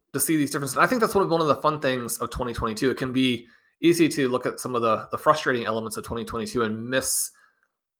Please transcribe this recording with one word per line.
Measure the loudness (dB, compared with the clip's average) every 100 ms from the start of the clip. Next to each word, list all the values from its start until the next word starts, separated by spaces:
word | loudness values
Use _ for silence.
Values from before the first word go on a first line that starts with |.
| _
to | -4
see | 0 2
these | 0
differences. | -2 -4 2
And |
I | 2
think | 4
that's | 2
one | 2
of, | 2
one | 2
of | 2
the | 2
fun | 2 0
things | 0 -2 -4 -6
of | -6
twenty | -6 -6
twenty-two. | -4 -4 0 0
It | 0
can | -2
be | 2 2 0 -6 _ _ _
easy | 2 4 4
to | 2 0
look | 0 -2
at | -6
some | -4
of | 0
the, | 2 0 -2
the | 0
frustrating | 2 2 2 0 -2
elements | -4 -4 -8
of |
twenty | -8 -8
twenty-two | -6 -6 -4 -2
and | -2 -2 -2
miss | -2 -2 -2 -4 -10 _ _ _ _ _ _